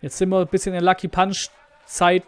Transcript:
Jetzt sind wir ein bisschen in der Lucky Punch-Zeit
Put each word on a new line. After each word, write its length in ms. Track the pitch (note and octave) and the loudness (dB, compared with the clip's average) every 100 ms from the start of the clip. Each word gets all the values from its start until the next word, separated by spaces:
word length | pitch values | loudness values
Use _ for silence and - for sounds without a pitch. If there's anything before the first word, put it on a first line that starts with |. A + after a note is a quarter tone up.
Jetzt 160 | D3 - | -12 -4
sind 120 | F#3+ | 0
wir 120 | F#3+ | 0
ein 60 | F3 | 0
bisschen 260 | F#3+ G3 | -2 -2
in 100 | F3+ | 0
der 80 | F3 | 2
Lucky 160 | F#3 F3+ | 2 -2
Punch-Zeit 1160 | - F#3+ F#3+ - _ _ _ _ - E3+ F3+ | -2 0 -2 -8 _ _ _ _ 2 4 4